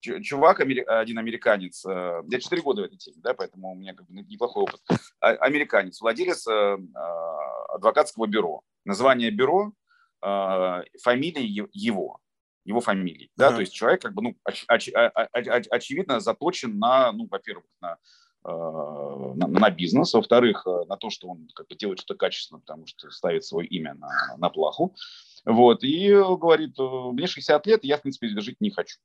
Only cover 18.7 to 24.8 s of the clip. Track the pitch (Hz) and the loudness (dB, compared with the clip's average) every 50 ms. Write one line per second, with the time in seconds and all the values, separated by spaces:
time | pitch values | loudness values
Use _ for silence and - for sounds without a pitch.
18.7 | 80 80 76 73 76 73 71 71 71 69 67 65 65 69 90 92 - 92 107 107 | -6 -8 -8 -8 -8 -10 -10 -10 -10 -10 -10 -10 -6 -4 -4 0 2 4 4 4
19.7 | 90 82 87 85 90 131 160 - - 117 107 - 117 120 123 117 101 - - - | 2 2 -4 0 2 2 2 4 2 2 4 6 6 6 6 6 2 0 -2 -4
20.7 | 90 87 87 80 98 98 - 110 101 - - 90 90 82 80 80 _ - - _ | -2 -2 -2 -6 -8 -10 -8 -12 -12 -12 -14 -16 -16 -16 -16 _ _ -20 -20 _
21.7 | 110 _ 107 104 95 90 - - 98 - - 92 92 - - - 90 78 _ _ | -14 _ -6 -6 -6 -6 -8 -10 -6 -2 -2 -2 -2 -4 -12 -14 -16 -20 _ _
22.7 | 76 78 80 78 - _ - 76 - - - 92 85 82 80 - - - 87 - | -18 -18 -18 -20 -20 _ -20 -20 -20 -6 -4 -2 -2 -2 -4 -4 -6 -6 -6 -4
23.7 | - 90 80 73 69 71 71 69 71 69 69 69 64 64 85 85 - 78 78 76 | -6 -8 -8 -8 -12 -14 -14 -8 -6 -4 -4 -6 -6 -2 -4 -2 0 0 -2 -2
24.7 | - - | 0 0